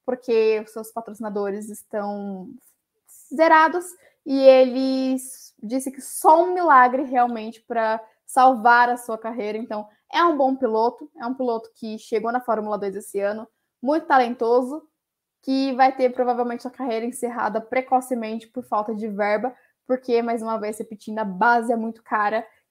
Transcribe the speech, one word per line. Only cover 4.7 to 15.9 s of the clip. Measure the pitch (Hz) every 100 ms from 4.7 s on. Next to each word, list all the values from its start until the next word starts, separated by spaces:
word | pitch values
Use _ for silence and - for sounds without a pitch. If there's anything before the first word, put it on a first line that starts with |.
| 247 262 262 262
s-, | 262 - - - _
disse | 208 262 262
que | 262
só | - - 359 320
um | 359
milagre | 359 349 269 247 254
realmente | 277 254 240 233 214 226
pra | _ 233 220 220 226 _ -
salvar | - 254 254 220 240 240
a | 240
sua | - 220
carreira. | 220 - 208 214
Então, | 240 214 208 _ _
é | 302
um | 339 294
bom | 262 262
piloto, | 247 220 233 240 302 -
é |
um | 240
piloto | 262 254 226 226 _
que | 226 214
chegou | - 220 226
na | 240
Fórmula | 247 214 214 208
dois | 196 196
esse | 202 196
ano, | 196 214 226 _ _ _
muito | 240 311 330
talentoso, | 269 240 240 233 247 254 302 - _ _ _ _ _
que | - 269 269
vai | 254 262